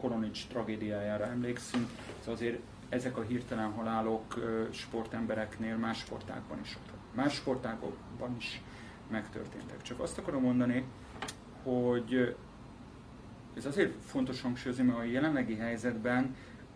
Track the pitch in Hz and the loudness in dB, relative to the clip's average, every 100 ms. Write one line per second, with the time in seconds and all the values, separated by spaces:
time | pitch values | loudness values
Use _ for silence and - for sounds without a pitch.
0 | 123 113 107 - - 120 110 107 107 104 | 0 2 0 -2 -4 -2 0 0 0 0
1 | 104 104 110 123 123 123 - 247 226 - | 0 0 0 0 0 -2 0 0 0 -4
2 | - - 117 110 117 - - - - 123 | -10 -8 -4 0 0 0 -4 -14 -2 0
3 | 127 123 110 120 - 113 107 110 113 113 | 0 0 0 0 0 0 0 0 0 2
4 | 110 110 - 120 113 113 113 - - 117 | 4 2 0 -4 0 0 0 -4 -4 -2
5 | 110 113 117 110 107 - 113 113 113 113 | -2 -2 0 0 0 -2 -2 0 0 0
6 | - - - - - - - - - - | -4 -8 -6 -8 -8 -8 -8 -10 -12 -14
7 | - 120 143 - - 127 113 113 - - | -6 2 2 2 0 0 0 -4 -4 -6
8 | - - 123 120 - - - - - - | -10 -6 -4 -4 -4 -6 -10 -14 -14 -12
9 | - 110 104 - - - - - - - | -4 -4 -2 -6 -8 -8 -10 -10 -8 -4
10 | 170 - - 143 127 123 123 123 127 - | -4 -2 0 4 6 8 6 4 0 -6
11 | - - - - - - 131 123 123 123 | -12 -8 -8 -8 -10 -6 2 4 6 4
12 | 113 127 120 - - - - - - - | 4 6 6 2 -8 -16 -16 -14 -14 -16
13 | - - - - - 117 139 170 196 - | -16 -16 -14 -14 -12 -6 0 4 4 2
14 | - 139 127 123 123 123 131 123 123 117 | -2 0 2 0 -2 0 0 4 6 6
15 | 117 127 156 139 110 110 117 113 123 110 | 2 4 4 4 2 0 0 0 0 2
16 | 120 123 135 - - - - | 4 4 4 0 -10 -14 -12